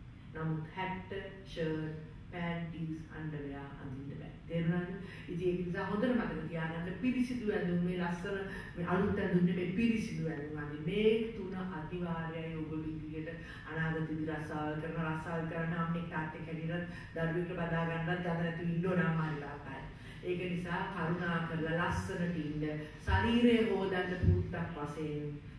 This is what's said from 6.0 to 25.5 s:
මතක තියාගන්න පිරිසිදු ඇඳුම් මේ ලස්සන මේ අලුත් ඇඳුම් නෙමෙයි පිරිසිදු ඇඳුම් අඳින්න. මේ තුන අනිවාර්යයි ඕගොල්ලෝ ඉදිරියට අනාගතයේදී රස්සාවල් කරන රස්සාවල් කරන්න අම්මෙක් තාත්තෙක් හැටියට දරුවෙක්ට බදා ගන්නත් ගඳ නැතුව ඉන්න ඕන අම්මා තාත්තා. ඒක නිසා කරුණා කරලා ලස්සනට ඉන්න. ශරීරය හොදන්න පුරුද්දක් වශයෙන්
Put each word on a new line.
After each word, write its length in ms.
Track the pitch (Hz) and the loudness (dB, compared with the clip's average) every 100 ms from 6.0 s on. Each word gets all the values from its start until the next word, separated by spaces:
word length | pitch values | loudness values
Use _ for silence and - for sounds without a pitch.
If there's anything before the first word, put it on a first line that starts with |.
| 254 | 4
මතක 340 | 214 165 - | 4 2 -2
තියාගන්න 540 | 156 165 160 170 180 180 | -4 -2 -2 -2 -4 0
පිරිසිදු 540 | 254 247 - - 208 | 2 4 2 0 2
ඇඳුම් 320 | 185 175 175 | 2 4 4
මේ 140 | 180 180 | 2 2
ලස්සන 400 | 175 175 202 196 - - - | 0 0 -2 -2 -4 -6 -8
මේ 140 | 175 175 | -4 2
අලුත් 320 | 190 208 202 | 4 4 4
ඇඳුම් 280 | 180 175 175 | 6 6 6
නෙමෙයි 260 | 180 180 | 4 0
පිරිසිදු 560 | 233 226 220 - 160 160 | 4 4 4 0 -2 -2
ඇඳුම් 300 | 147 151 151 | -2 -4 -4
අඳින්න. 260 | 143 151 | -4 -2
මේ 260 | 165 208 220 226 220 | 0 6 6 6 2
තුන 240 | 196 185 185 185 | -4 -4 -4 -4
අනිවාර්යයි 840 | 170 160 180 175 165 160 165 165 160 | -6 -4 -4 -2 -2 -2 -4 -4 -4
ඕගොල්ලෝ 360 | 156 156 156 | -4 -4 -4
ඉදිරියට 380 | 156 151 160 160 170 - - | -6 -6 -6 -6 -8 -10 -10
අනාගතයේදී 640 | 151 160 160 160 156 156 160 | -6 -2 0 0 -2 -2 -2
රස්සාවල් 520 | 156 151 156 151 156 | -2 -2 -2 -2 -2
කරන 200 | 165 160 | -2 -2
රස්සාවල් 480 | 160 156 170 165 160 | 0 -2 -2 -2 -2
කරන්න 260 | 165 165 170 | -2 0 0
අම්මෙක් 300 | 165 165 - | 0 0 -2
තාත්තෙක් 380 | 165 160 - 160 | -2 -4 -4 -6
හැටියට 400 | 160 165 175 175 - - | -4 -2 -2 -4 -8 -6
දරුවෙක්ට 420 | 165 160 175 175 | -2 0 2 0
බදා 320 | 170 165 165 | 0 0 2
ගන්නත් 240 | 160 165 165 175 | 0 0 0 0
ගඳ 80 | 175 165 | 0 0
නැතුව 280 | 170 165 170 | 0 0 0
ඉන්න 200 | 170 185 | 2 2
ඕන 160 | 180 | 4
අම්මා 280 | 165 160 156 143 | 4 2 0 -2
තාත්තා. 460 | 143 - - - - - - - | -4 -8 -8 -8 -10 -10 -12 -8
ඒක 200 | 180 180 | -4 -2
නිසා 380 | 180 175 175 175 175 | -2 -2 -2 -2 -2
කරුණා 500 | 175 165 175 175 170 | 0 0 0 0 0
කරලා 340 | 165 165 156 170 | 0 -2 0 2
ලස්සනට 560 | 175 165 - 175 165 151 | 2 0 0 0 0 0
ඉන්න. 500 | 147 151 151 151 - - | -2 0 -2 -2 -6 -6
ශරීරය 560 | - 202 233 233 240 220 | 4 4 6 8 10 8
හොදන්න 500 | 202 190 185 185 180 | 6 4 2 2 0
පුරුද්දක් 580 | 175 - 180 - 175 165 | 4 6 6 4 -2 -2
වශයෙන් 540 | 147 151 160 151 147 147 147 - | -4 -4 -4 -4 -2 -4 -8 -10